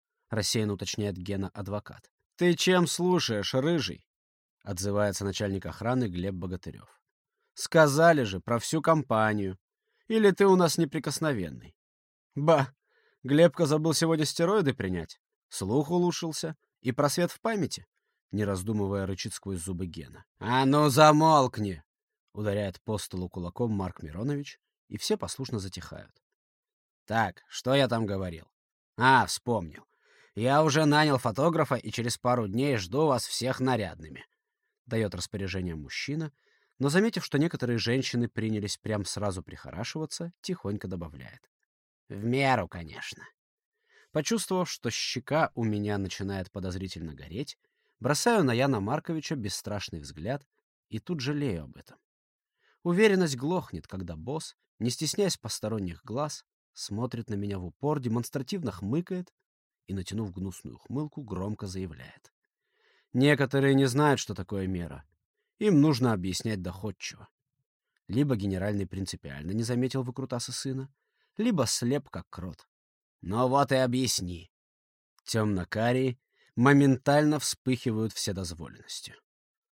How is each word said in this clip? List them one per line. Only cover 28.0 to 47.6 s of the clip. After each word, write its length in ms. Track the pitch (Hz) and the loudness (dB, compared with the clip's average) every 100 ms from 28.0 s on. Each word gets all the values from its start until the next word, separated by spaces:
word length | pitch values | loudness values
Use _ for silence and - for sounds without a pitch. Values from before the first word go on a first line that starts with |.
| 107 | -2
говорил? 400 | 98 92 80 - _ _ _ _ - | -4 -6 -8 -16 _ _ _ _ 2
А, 300 | 123 131 101 | 6 6 4
вспомнил. 580 | - - 113 82 - - _ _ _ _ | -2 -2 -2 -4 -14 -20 _ _ _ _
Я 280 | - 120 143 | -2 2 4
уже 220 | 156 143 | 4 4
нанял 340 | 151 151 151 135 | 4 6 4 2
фотографа 560 | 120 107 160 165 143 | 0 2 2 2 0
и 160 | 123 107 | -2 -4
через 280 | 113 117 - | -6 -4 -2
пару 280 | 123 123 104 | 0 0 0
дней 300 | 107 143 117 | 0 0 0
жду 300 | 87 127 156 | -2 0 2
вас 200 | 123 - | 2 -2
всех 340 | - 120 127 | -4 -4 0
нарядными", 640 | 127 120 92 82 78 80 - _ _ _ _ _ - | 0 0 -2 -8 -16 -18 -20 _ _ _ _ _ -4
дает 280 | 113 104 | -2 -2
распоряжение 600 | 87 - 101 95 95 90 | -4 -8 -6 -4 -4 -4
мужчина, 580 | 80 69 - - 151 156 - _ _ _ - | -6 -8 -8 -6 -6 -6 -10 _ _ _ -2
но, 100 | 143 | 2
заметив, 360 | 170 220 180 | 4 4 0
что 140 | - 143 | 0 2
некоторые 400 | 165 143 123 117 | 2 0 -2 0
женщины 500 | 110 131 127 120 117 | 2 0 0 -2 -2
принялись 500 | - 110 107 101 - | -2 -2 -2 -2 -4
прям 260 | 110 107 | -4 -4
сразу 380 | 98 - 104 90 | -4 -4 -2 -4
прихорашиваться, 880 | - 71 65 80 117 160 156 - 170 - | -8 -14 -12 -8 -6 -6 -6 -8 -10 -10
тихонько 480 | - 180 98 104 95 | -8 -6 -4 -6 -6
добавляет: 640 | 92 82 69 62 - _ _ _ _ _ _ - | -8 -8 -12 -18 -20 _ _ _ _ _ _ -16
"В 160 | 98 | -6
меру, 440 | 110 131 135 120 87 | -2 2 2 2 0
конечно". 560 | 92 80 - - - - _ _ _ _ _ _ _ _ | -8 -12 -12 -14 -14 -20 _ _ _ _ _ _ _ _
Почувствовав, 560 | 156 147 226 - 185 180 | -4 -2 -2 0 -2 -2
что 220 | - 120 | -4 -6
щека 640 | - - 127 - 151 147 | -4 -4 -6 -2 0 0
у 80 | - | 0
меня 360 | 113 104 104 101 | -2 0 -2 -2
начинает 520 | 95 - 98 98 92 | -4 -6 -6 -6 -8
подозрительно 640 | 101 92 92 95 - 80 | -8 -6 -6 -8 -10 -12
гореть, 440 | 69 76 90 147 - | -12 -12 -10 -10 -14